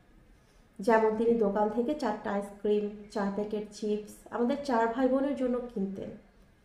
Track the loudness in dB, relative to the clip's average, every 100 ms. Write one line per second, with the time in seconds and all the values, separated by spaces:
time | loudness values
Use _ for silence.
0 | _ -20 -20 -20 _ -20 _ -4 4 6
1 | 6 4 4 4 4 2 0 0 0 0
2 | -2 -4 -2 -4 -4 -4 0 0 0 -8
3 | -10 -4 -4 -2 -4 -6 -8 -6 -4 -4
4 | -6 -16 -8 -2 0 0 0 2 2 2
5 | 2 2 0 0 0 -2 -4 -4 -4 -6
6 | -10 -14 -20 _ -20 _